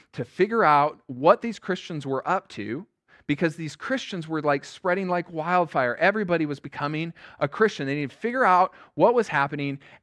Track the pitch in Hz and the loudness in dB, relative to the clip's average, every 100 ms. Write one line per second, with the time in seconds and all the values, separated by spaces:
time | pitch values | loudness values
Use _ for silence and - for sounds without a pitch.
0 | _ - 123 - 202 226 170 143 147 - | _ -10 -6 0 0 4 4 6 4 -2
1 | - 127 156 233 233 214 - 180 - 160 | -14 0 4 4 2 -8 -6 -8 -6 -10
2 | 135 131 - 185 - - 104 131 202 _ | -4 -4 -2 -4 -4 -10 -8 -8 -12 _
3 | _ _ - 147 170 160 160 - - 254 | _ _ -6 0 -2 -2 -12 -10 -6 -6
4 | - 185 160 160 147 143 - - 185 185 | -6 -10 -6 -4 0 0 -2 -8 -2 -2
5 | 185 175 170 170 160 180 170 147 123 120 | -2 -4 -4 -6 0 2 2 0 0 2
6 | 175 214 190 170 151 143 143 - 143 151 | 2 2 0 -2 -2 -6 -12 -8 -6 -4
7 | 165 - - - 147 - 220 - 135 147 | -8 -10 -18 -6 -4 2 0 0 -6 -4
8 | 143 - 226 254 214 180 185 - - - | -6 -6 -4 0 4 4 4 -2 -10 2
9 | 208 247 220 151 139 147 143 139 - - | 4 4 2 0 0 -2 -6 -6 -12 -12